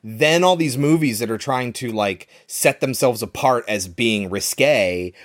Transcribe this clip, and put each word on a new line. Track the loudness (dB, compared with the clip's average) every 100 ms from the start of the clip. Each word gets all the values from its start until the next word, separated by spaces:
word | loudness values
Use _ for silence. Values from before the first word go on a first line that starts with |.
then | -12 0 2 4
all | 4 2
these | 0 0
movies | 2 2 2 -2
that | -4
are | -4
trying | -2 -4 -4
to, | -6 -6
like, | -2 -2 -4 -12 _ _
set | 0 0 2
themselves | -4 2 0 0
apart | -8 -2 0 0 -2
as | -6 -6
being | -2 0 0 -2
risque | -4 -6 2 2 4 2 -2 -6 -10